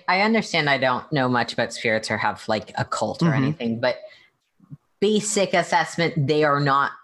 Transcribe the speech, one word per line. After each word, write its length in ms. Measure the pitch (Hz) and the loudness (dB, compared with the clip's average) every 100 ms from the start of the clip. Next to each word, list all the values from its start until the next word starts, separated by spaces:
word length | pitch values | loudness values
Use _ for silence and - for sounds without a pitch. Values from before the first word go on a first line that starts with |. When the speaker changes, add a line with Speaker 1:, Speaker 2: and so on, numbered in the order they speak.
| - | -2
Speaker 1:
I 120 | 185 | 2
understand 500 | 214 226 - 170 147 | 2 2 0 0 2
I 80 | 135 | 2
don't 320 | 131 123 - | 2 0 -2
know 160 | 147 127 | 0 2
much 240 | 123 117 | 2 0
about 200 | - 117 | -2 -4
spirits 360 | - 120 110 - | -2 -2 -2 -2
or 60 | 107 | -2
have, 280 | 110 92 - | -2 -4 -4
like, 240 | 110 - - | -4 -4 -6
a 60 | |
cult 380 | 127 - 107 - | -6 -4 -4 0
or 40 | 165 | 2
Speaker 2:
Mm-hmm. 160 | 135 | 2
Speaker 1:
anything, 360 | 135 151 117 113 | 0 -2 -4 -2
but 160 | 127 - - - _ _ _ _ - 147 _ - | -2 -4 -10 -20 _ _ _ _ -20 -20 _ -2
basic 520 | 202 214 - 208 185 | 0 0 0 0 2
assessment, 720 | 185 165 175 156 - 165 165 135 | 0 2 0 0 -2 -2 0 0
they 180 | 151 | 2
are 160 | 151 143 | 2 2
not 320 | 143 139 135 - | 2 2 0 -6